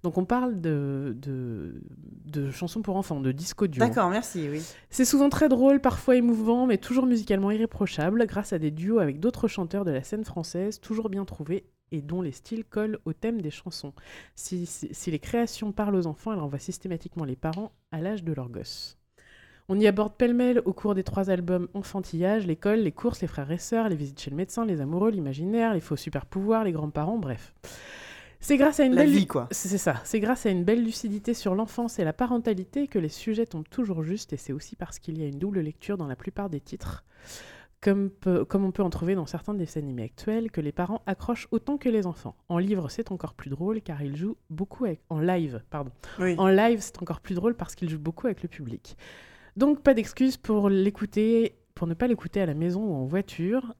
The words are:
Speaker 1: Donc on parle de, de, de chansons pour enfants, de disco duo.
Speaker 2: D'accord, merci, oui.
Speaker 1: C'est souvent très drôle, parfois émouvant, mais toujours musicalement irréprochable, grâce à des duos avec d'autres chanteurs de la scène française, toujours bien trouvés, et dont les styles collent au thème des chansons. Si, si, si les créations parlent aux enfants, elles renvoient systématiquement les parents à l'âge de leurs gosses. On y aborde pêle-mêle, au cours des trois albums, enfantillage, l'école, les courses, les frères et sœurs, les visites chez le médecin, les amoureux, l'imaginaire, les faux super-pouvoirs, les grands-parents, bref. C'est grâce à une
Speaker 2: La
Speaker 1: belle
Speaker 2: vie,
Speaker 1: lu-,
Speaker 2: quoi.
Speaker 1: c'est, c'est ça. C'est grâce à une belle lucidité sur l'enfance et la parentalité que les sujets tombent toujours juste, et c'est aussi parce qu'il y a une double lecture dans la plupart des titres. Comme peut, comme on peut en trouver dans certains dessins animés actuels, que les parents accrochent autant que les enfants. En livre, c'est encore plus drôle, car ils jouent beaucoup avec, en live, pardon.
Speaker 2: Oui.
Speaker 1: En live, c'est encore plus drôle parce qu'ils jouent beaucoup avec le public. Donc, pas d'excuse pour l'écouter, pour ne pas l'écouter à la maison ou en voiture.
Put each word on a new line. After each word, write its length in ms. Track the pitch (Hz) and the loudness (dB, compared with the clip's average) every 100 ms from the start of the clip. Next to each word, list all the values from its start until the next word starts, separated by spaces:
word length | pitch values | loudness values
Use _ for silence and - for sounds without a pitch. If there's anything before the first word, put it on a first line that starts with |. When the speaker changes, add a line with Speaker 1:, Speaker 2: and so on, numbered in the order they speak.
Speaker 1:
Donc 140 | 175 170 | 0 -2
on 80 | 185 | 2
parle 340 | 240 254 208 | 2 0 -2
de, 540 | 165 147 139 139 139 117 | -2 0 0 -4 -4 -6
de, 680 | 139 131 123 110 78 - - - - - - | -6 -6 -6 -6 -8 -12 -16 -18 -18 -18 -10
de 240 | 151 139 | -6 -6
chansons 320 | 131 175 220 | -4 -6 -6
pour 140 | 208 190 | -4 -2
enfants, 240 | 190 151 | -2 -2
de 120 | 131 | -2
disco 360 | 135 175 - 202 | -2 -6 -2 -2
duo. 180 | 135 233 | 4 2
Speaker 2:
D'accord, 240 | 233 185 | 4 2
merci, 380 | 196 233 180 147 | 2 -4 -6 -4
oui. 100 | 151 165 - - | -6 -8 -16 -12
Speaker 1:
C'est 160 | - 254 | 2 4
souvent 240 | 285 277 | 6 6
très 180 | - 302 | 6 6
drôle, 320 | 247 262 277 | 8 8 8
parfois 360 | 277 - - 247 | 4 0 4 6
émouvant, 500 | 240 226 220 240 254 | 6 4 4 4 4
mais 140 | 196 | 2
toujours 260 | - 247 262 | 2 2 4
musicalement 460 | 233 202 196 196 | 2 2 2 2
irréprochable, 720 | 214 226 - 196 - 156 220 220 | 2 0 0 -2 0 0 2 2
grâce 260 | 190 208 | 0 -4
à 60 | 175 | -2
des 140 | 156 | -2
duos 260 | 156 180 226 | -2 0 2
avec 220 | 160 139 | 2 2
d'autres 280 | 202 - 220 | -2 0 -2
chanteurs 380 | - 170 196 190 | -2 -4 -2 -2
de 60 | |
la 100 | 131 | -2
scène 240 | 135 214 214 | -4 -8 -6
française, 540 | - 165 175 202 214 | -8 -6 -4 -6 -6
toujours 300 | - 220 220 | -6 -4 -4
bien 140 | 196 | -4
trouvés, 420 | 196 - 147 190 - _ _ | -6 -8 -6 -6 -6 _ _
et 100 | 165 | -8
dont 220 | 143 180 | -6 -4
les 80 | 175 | -4
styles 340 | 127 - 226 220 | -8 -10 -10 -6
collent 320 | - 214 214 - | -4 -2 -4 -6
au 80 | |
thème 300 | 160 220 233 | -4 -4 -2
des 80 | 156 | -6
chansons. 420 | - - - 143 - - - - | -8 -12 -12 -12 -16 -20 -20 -20
Si, 320 | - - 180 175 | -16 -8 -6 -6
si, 240 | - - | -8 -10
si 200 | - - | -8 -4
les 80 | 156 | -4
créations 520 | - 233 233 - 214 | -2 -2 0 -2 -6
parlent 240 | 196 208 190 | -2 0 0
aux 120 | 170 | 0
enfants, 260 | 151 - | -4 -6
elles 60 | 208 | -4
renvoient 180 | 147 139 | -4 -6
systématiquement 640 | - 180 185 170 - - | -8 -8 -6 -8 -8 -8
les 120 | 147 127 | -6 -4
parents 360 | 160 165 214 _ _ | -4 -4 -8 _ _
à 100 | 160 | -6
l'âge 220 | 175 214 | -4 -4
de 100 | 165 | -4
leurs 160 | 143 123 | -6 -6
gosses. 480 | 117 - - - - _ _ - - - _ - | -10 -10 -12 -14 -18 _ _ -20 -20 -20 _ -2
On 100 | 190 | 4
y 60 | 214 | 6
aborde 320 | 202 208 - | 6 0 2
pêle-mêle, 460 | 240 240 247 240 - | 2 4 4 4 2
au 80 | |
cours 220 | - 208 196 | 0 0 0
des 80 | |
trois 260 | 190 - 190 | 0 -2 2
albums, 380 | 185 175 180 175 196 | 0 2 0 0 -8
enfantillage, 720 | 190 196 185 165 185 214 185 | -6 -6 -4 0 2 2 0
l'école, 320 | 160 202 220 | 0 2 4
les 120 | 196 | 2
courses, 300 | - 240 - | 0 -2 -2
les 60 | 175 | -4
frères 240 | - 139 | -4 -4
et 80 | 170 | -4
sœurs, 280 | - 226 220 | 0 0 2
les 80 | 160 | 0
visites 240 | 143 139 | -4 -8
chez 120 | - | -8
le 40 | 139 | -4
médecin, 300 | 190 - 226 | -4 -2 -2
les 160 | 165 | 0
amoureux, 300 | 139 170 214 | 0 2 2
l'imaginaire, 640 | 208 143 135 175 226 226 196 | 2 -2 -2 0 2 2 0
les 40 | |
faux 160 | - 147 | -2 -6
super-pouvoirs, 680 | - - - 190 196 226 | -4 -6 -6 -4 2 2
les 80 | 214 | 2
grands-parents, 480 | 160 151 151 156 226 | -2 -2 -2 -2 -2
bref. 340 | 156 120 - _ - - - - - - - - | -4 -6 -8 _ -20 -18 -18 -18 -18 -18 -20 -14
C'est 140 | - 285 | 2 6
grâce 220 | 285 294 | 6 6
à 60 | 269 | 4
une 100 | 254 | 8
Speaker 2:
La 80 | |
Speaker 1:
belle 80 | 285 | 8
Speaker 2:
vie, 80 | - | 8
Speaker 1:
lu-, 80 | 190 | 4
Speaker 2:
quoi. 200 | 139 120 | 0 -2
Speaker 1:
c'est, 160 | - 185 | -6 -2
c'est 100 | 190 | 0
ça. 240 | - 120 | 0 -2
C'est 160 | - 226 | 0 0
grâce 280 | 208 254 226 | 2 2 2
à 20 | |
une 140 | 185 | 2
belle 200 | 175 233 | 4 4
lucidité 520 | 226 220 226 202 202 233 | 2 -2 -4 -4 -2 -2
sur 180 | 202 | 0
l'enfance 460 | 190 220 - 240 - | 0 -2 -4 -4 0
et 40 | |
la 80 | 165 | -2
parentalité 760 | 156 247 240 233 196 185 277 285 | 0 0 0 0 -2 -2 -4 0
que 100 | 214 | 0
les 100 | 156 | -2
sujets 380 | - - 220 226 | -4 -4 -2 -2
tombent 240 | 165 156 | -4 -8
toujours 320 | - 226 165 | -4 -2 -2
juste, 320 | 156 202 - | -2 -4 -6
et 40 | 143 | -10
c'est 140 | - | -6
aussi 240 | 139 - - | -8 -8 -12
parce 220 | 175 - | -12 -12
qu'il 220 | - 160 | -10 -6
y 40 | |
a 40 | 151 | -6
une 100 | 139 | -4
double 220 | 190 190 | -4 -2
lecture 360 | 151 151 - 202 | -4 -6 -8 -6
dans 120 | 147 | -4
la 80 | 127 | -6
plupart 340 | - - 202 | -8 -8 -6
des 100 | 151 | -6
titres. 460 | - 180 - - _ _ - - - - - _ | -10 -12 -10 -10 _ _ -20 -18 -18 -20 -20 _
Comme 280 | 202 196 196 | 0 2 0
peut, 340 | - 185 180 | -2 0 2
comme 220 | - 196 196 | 2 0 0
on 60 | |
peut 100 | 180 | 0
en 80 | 190 | -2
trouver 240 | - 170 | 0 -2
dans 140 | 196 151 | -2 -2
certains 260 | 165 - | -6 -6
dessins 260 | 208 165 - | -4 -4 -6
animés 260 | 143 123 110 | -6 -6 -8
actuels, 440 | - - 220 226 | -8 -4 -4 -4
que 100 | - | -4
les 120 | 147 | -4
parents 320 | - 175 220 - | -2 -4 -4 -4
accrochent 420 | 190 - 240 - | -6 -4 -6 -2
autant 260 | 226 - 285 | -4 -2 -2
que 100 | 254 | 2
les 200 | 220 180 | 2 0
enfants. 280 | 165 - - _ | -6 -12 -16 _
En 80 | 170 | 0
livre, 320 | 190 202 147 | 2 0 -2
c'est 220 | - 226 | -6 -6
encore 240 | 185 - - | -6 -8 -10
plus 160 | - | -8
drôle, 280 | 135 180 220 | -4 -2 -2
car 200 | - 147 | -4 -6
ils 140 | 143 143 | -4 -4
jouent 220 | 190 226 _ | -4 -6 _
beaucoup 360 | 160 196 - 240 | -8 -8 -4 -4
avec, 160 | 160 _ | -4 _
en 100 | 160 | 0
live, 420 | 165 185 156 117 - | 2 2 0 -6 -8
pardon. 220 | 151 135 - - - | -8 -8 -10 -18 -2
Speaker 2:
Oui. 140 | 185 170 | 0 4
Speaker 1:
En 80 | 190 | 8
live, 320 | 190 226 233 | 8 8 4
c'est 180 | 196 - | 0 -10
encore 200 | 175 165 | -8 -8
plus 160 | - 175 | -4 0
drôle 180 | 175 | 0
parce 220 | - 170 - | 0 -6 -4
qu'ils 160 | 175 | -4
jouent 80 | 156 | -2
beaucoup 260 | 151 165 254 | -4 -2 -4
avec 160 | 196 | -4
le 80 | 175 | -8
public. 480 | - 127 113 - - - - - - - - | -8 -10 -10 -14 -20 -20 -20 -20 -20 -16 2
Donc, 280 | 277 294 | 2 6
pas 100 | - | 6
d'excuse 440 | 240 208 - 262 - | 6 2 2 2 2
pour 300 | - 214 202 | 0 2 4
l'écouter, 920 | 196 196 202 208 - 214 226 226 _ _ - | 4 2 0 -4 2 4 4 2 _ _ -6
pour 100 | 170 | -4
ne 80 | |
pas 140 | 165 247 | 0 0
l'écouter 340 | 233 170 202 | 0 -2 -2
à 60 | 180 | 0
la 80 | 147 | 0
maison 260 | 170 180 214 | 0 0 -2
ou 80 | 147 | -2
en 100 | 131 | 0
voiture. 680 | 180 196 - 170 247 247 - | -2 -4 -4 0 0 -2 -14